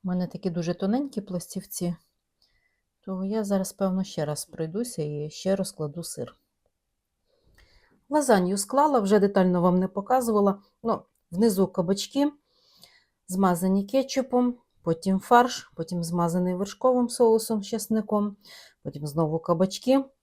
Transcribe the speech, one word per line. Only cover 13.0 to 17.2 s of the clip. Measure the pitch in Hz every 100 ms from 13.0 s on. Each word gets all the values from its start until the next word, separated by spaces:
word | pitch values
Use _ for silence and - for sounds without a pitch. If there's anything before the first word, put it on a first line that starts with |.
| _ _ -
змазані | 185 185 175 190 196 196
кетчупом, | 269 262 269 254 247 247 247 _ _
потім | 165 165 190 190
фарш, | - 240 247 - - -
потім | 165 175
змазаний | 165 175 170 175 180 180
вершковим | 196 - 254 247 240
соусом | -